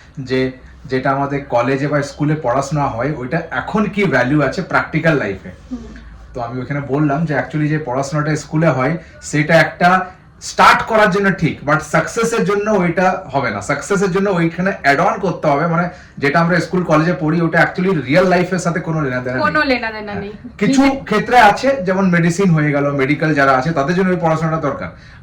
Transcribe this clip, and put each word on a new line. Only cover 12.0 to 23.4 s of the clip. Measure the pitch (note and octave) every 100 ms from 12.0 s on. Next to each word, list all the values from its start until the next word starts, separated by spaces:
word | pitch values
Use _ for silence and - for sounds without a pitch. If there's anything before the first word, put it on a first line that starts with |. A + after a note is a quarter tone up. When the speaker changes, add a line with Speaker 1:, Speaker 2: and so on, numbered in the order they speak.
| - A#3 A3+ A3+
Speaker 1:
জন্য | F3+ G3+ G#3+
ওইটা | G#3 F3 E3+ F#3 - -
হবে | C3+ A#2
না, | G#2
সাকসেসের | G2 C#3+ - G3 G3
জন্য | F#3 G3+
ওইখানে | F3 E3 E3+ F#3+ G3
অ্যাড | C#3 C#3
অন | G3 G#3+
করতে | F#3 - D#3
হবে, | C#3+ E3+
মানে | E3 F3 - - -
যেটা | C#3 E3+
আমরা | E3+ F3
স্কুল | D#3+ F3+
কলেজে | F3 D#3 E3 F3
পড়ি | D#3 E3+
ওটা | E3 E3+ D#3+
actually | - F3+ D#3+
রিয়েল | B2 F3+
লাইফের | F#3+ F3+ F3 F3+
সাথে | E3+ E3
কোনো | E3 D#3+
লেনাদেনা | C#3 B2+ B2+
নেই। | B2+
Speaker 2:
কোনো | D4+ D4+
লেনাদেনা | D4 A#3+ A3+ G#3+ G#3
Speaker 1:
হ্যাঁ। | G3+
Speaker 2:
নেই। | G3+ G#3+ B3 -
Speaker 1:
কিছু | G#3+ C4+
Speaker 2:
নিজে- | C4+ C4
Speaker 1:
ক্ষেত্রে | - G#3+ - B3
আছে, | G#3 G3 C4 C4+
যেমন | F#3 F#3+ F#3+
মেডিসিন | F3 E3+ D#3+ G3
হয়ে | D#3+ D3
গেল, | C#3+ C#3+
মেডিকেল | C#3+ C3 D3+ D#3
যারা | C#3+